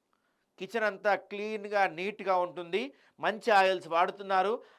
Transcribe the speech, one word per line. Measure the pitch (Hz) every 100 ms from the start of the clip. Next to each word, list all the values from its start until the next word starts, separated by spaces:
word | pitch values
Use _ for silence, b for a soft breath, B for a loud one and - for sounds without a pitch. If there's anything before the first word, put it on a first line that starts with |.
| _ _ _ _ _ -
కిచెన్ | 185 226
అంతా | 214 196 208 190
క్లీన్గా, | - 202 214 214 202 202 190
నీట్గా | 160 190 214 202 185
ఉంటుంది, | 175 156 170 190 269 b b b
మంచి | 160 208 233
ఆయిల్స్ | 202 190 180 160
వాడుతున్నారు, | 165 190 202 196 190 190 240 B